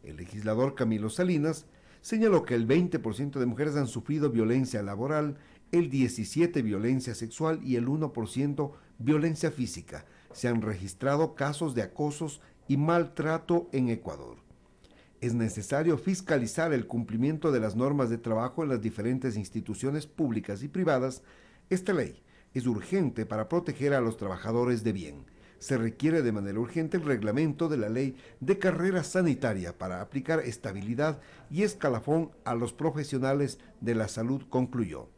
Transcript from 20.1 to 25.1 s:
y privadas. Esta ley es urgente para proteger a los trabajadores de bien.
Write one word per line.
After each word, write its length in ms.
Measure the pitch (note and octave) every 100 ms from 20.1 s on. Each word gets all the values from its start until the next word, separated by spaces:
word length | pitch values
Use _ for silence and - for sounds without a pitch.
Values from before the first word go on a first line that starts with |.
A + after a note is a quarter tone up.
| - D3+ G#2+ G2 G2+
y 60 | C#3+
privadas. 560 | F3+ F3 C3+ C3 B2+ - - - - _
Esta 220 | F#3 F#3
ley 280 | F3+ G2+ - _ - _
es 140 | C3+ B2
urgente 580 | A2 - G3 D3+ A#2 G#2+
para 240 | G#2+ G#2+
proteger 460 | E3+ F3 C3+ C#3+ C#3
a 60 |
los 160 | A#2 A2+
trabajadores 680 | G2 F#2 A2 A2+ B2 A#2+
de 100 | A2
bien. 320 | G2 D#2